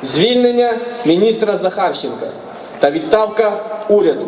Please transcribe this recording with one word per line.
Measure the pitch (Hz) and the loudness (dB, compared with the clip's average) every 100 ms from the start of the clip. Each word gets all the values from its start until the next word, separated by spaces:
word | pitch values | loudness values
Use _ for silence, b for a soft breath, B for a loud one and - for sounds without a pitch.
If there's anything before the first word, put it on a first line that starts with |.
Звільнення | 131 151 214 247 247 240 240 226 - - - | -2 0 2 4 2 2 0 0 -6 -4 2
міністра | 175 214 220 208 185 | 4 4 2 0 0
Захарченка | 185 202 185 143 135 113 113 - - - - - | -2 0 -2 -2 -6 -8 -10 -10 -14 -16 -16 0
та | 143 | 0
відставка | 156 - 220 214 - 214 208 - - - | 0 0 2 2 0 0 0 -6 -10 2
уряду. | 208 170 - | 4 4 0